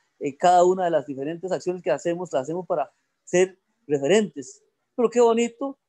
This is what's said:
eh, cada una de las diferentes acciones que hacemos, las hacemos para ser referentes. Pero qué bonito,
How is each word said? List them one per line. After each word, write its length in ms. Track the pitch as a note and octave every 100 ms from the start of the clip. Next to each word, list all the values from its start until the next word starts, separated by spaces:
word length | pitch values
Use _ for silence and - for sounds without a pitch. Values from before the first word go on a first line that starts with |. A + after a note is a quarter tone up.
| _ _
eh, 160 | C#3+ B2+
cada 260 | F3+ F3+
una 220 | F3+ F#3 F3
de 60 |
las 140 | D#3 C#3
diferentes 460 | C3+ C#3 E3+ F#3
acciones 300 | D#3+ - F3+
que 100 | F3
hacemos, 400 | C#3+ - F3 F3+
las 120 | D3
hacemos 220 | C3 F3 F3
para 240 | E3 C3+ _ _ _
ser 340 | - F3 F#3 - _ _ -
referentes. 760 | C#3+ C#3 G#3 G3 C#3+ B2+ - _ _ _ -
Pero 140 | A3+
qué 120 | A#3
bonito, 560 | A#3 A#3 A#3 - C#4 -